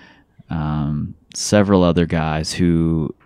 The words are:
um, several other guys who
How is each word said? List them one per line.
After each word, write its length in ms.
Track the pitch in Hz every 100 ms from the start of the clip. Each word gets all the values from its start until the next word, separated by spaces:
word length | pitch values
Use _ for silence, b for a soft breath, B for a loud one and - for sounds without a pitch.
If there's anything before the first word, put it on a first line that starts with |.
| b b b b _
um, 640 | 80 76 76 73 76 85 - _
several 480 | - - 104 101 95
other 220 | 87 87
guys 480 | 80 85 78 78 78
who 600 | - 90 82 82 82 73 -